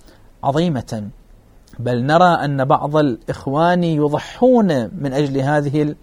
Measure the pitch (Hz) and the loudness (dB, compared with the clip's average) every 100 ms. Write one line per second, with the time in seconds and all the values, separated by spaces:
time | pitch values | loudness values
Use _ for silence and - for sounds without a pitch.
0 | - - - _ - 143 180 135 - 113 | -20 -20 -20 _ -4 0 0 -2 -6 -10
1 | 101 - _ - _ _ _ - 120 123 | -10 -16 _ -20 _ _ _ -8 -4 -2
2 | 131 160 180 170 143 139 131 147 143 151 | 2 4 4 4 0 -2 0 0 2 0
3 | 147 110 - - - 139 170 180 175 151 | 0 -2 -8 -10 -4 0 2 2 0 0
4 | 147 147 - - 254 247 202 143 110 180 | 0 -2 -6 0 4 4 4 0 -2 -6
5 | 143 131 143 135 135 151 143 151 151 - | -4 -2 -2 0 0 0 0 0 -2 -4